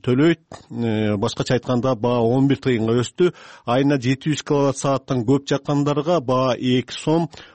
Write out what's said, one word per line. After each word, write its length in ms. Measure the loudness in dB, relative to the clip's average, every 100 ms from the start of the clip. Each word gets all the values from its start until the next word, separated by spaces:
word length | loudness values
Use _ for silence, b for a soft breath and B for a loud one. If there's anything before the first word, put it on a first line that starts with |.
төлөйт. 380 | 0 2 2 2 -6 -20 -12
Э, 480 | -4 -2 0 0 0
башкача 380 | -2 -2 -2
айтканда, 420 | -2 0 -2 0 0
баа 240 | 0 0
он 300 | 2 2 2
бир 80 | 2
тыйынга 420 | 0 0 0 0
өстү. 320 | -2 0 0 -2 B B B
Айына 300 | 0 2 0
жети 380 | 0 -2 -2
жүз 100 | -4
киловатт 400 | -2 0 0 0
сааттан 400 | -2 -2 -2 -2
көп 240 | 0 0 0
жаккандарга 720 | -4 -2 -2 0 -2 0 -2
баа 380 | 0 0 0 -2
эки 320 | 0 0 -2
сом 380 | -6 0 0 -2 B B